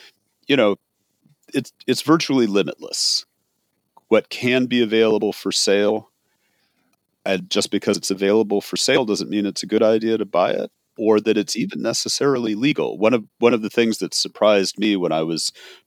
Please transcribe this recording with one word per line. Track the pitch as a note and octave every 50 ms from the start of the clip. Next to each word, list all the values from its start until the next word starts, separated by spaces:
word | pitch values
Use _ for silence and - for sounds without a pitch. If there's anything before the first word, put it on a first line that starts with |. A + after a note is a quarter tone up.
| - - _ _ _ _ _ _ _
you | - C#3
know, | C3+ A#2 G#2 G2 - _ _ _ _ _ _ _ _ _ _ _ _ _ - -
it's, | C#3+ - - - _ -
it's | - B2+ - -
virtually | - D#3 E3 - - C#3+ C3+ A#2+
limitless | G#2+ G2 G2 F2+ C#2+ - - - - - - - - - - - _ _ _ _ _ _ _ _ _ _ _ _ _ _ _ _ _
what | A2+ G#2+ - -
can | - - - B2 B2 C3 B2+
be | A#2+ B2 A#2+ A#2+
available | G#2+ G#2+ A2+ A2+ A2 G#2+ G#2 A2 G#2 G2
for | - - G2 G2+
sale. | - - - G2 G2+ G#2 G#2 G#2+ A2 A2+ _ _ _ _ _ _ _ _ _ _ _ _ _ _ _ _ _ _ _ _ _ _ _ -
And | G2 G2 F#2 F2+ F#2+
just | - - - -
because | - G2+ - - G2+
it's | E2+ - -
available | G2+ F#2 G2+ G2 G#2 A2 A2+ G2+ G#2 G2+
for | - - -
sale | F2+ - - C3+ C#3 C3
doesn't | G#2+ G2+ F2 F#2+ -
mean | F#2+ G#2+ G2+
it's | G2 F2+ - -
a |
good | F#2 G#2+ A2 A2+
idea | A2 A2+ A2 A2 A2+ A2+ A2
to | G#2
buy | G2 - E2 F#2 -
it | - - - - _ _ _ _ _ -
or | A2+ G#2+ A2 G#2+
that | G#2+ A2 G#2+ G#2+
it's | G2+ - -
even | A2 A#2+ G3 - -
necessarily | - A2+ A#2 - - A2+ - - C3+ C#3+ C#3 B2+ A#2 A2 G#2+
legal. | G2+ A#2+ C#3 C#3 - D2+ A#1+ A1 D2+
One | G2 A2 B2+
of, | A#2+ G#2 - _ -
one | A#2 A#2+ B2
of | A2+ G#2+
the | G2+
things | - - A#2 A2+ A2 -
that | F#2+ E2+ -
surprised | - - - - - G#2+ G#2 G#2+ G2+ F#2+ F2+ - -
me | G2+ G#2 G#2
when | F#2+ F2 E2 D#2
I | D#2+ D#2+
was | D#2+ E2 D#2 - - - - - - - - _